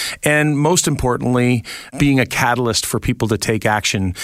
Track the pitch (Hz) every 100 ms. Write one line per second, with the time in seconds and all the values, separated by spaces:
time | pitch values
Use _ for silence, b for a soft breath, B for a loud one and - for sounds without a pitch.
0 | B B 151 151 151 143 147 175 - 143
1 | 131 120 123 123 123 123 - B B 139
2 | 143 135 127 - 131 120 120 107 - 120
3 | - 123 113 107 - 110 110 107 - 104
4 | 92 87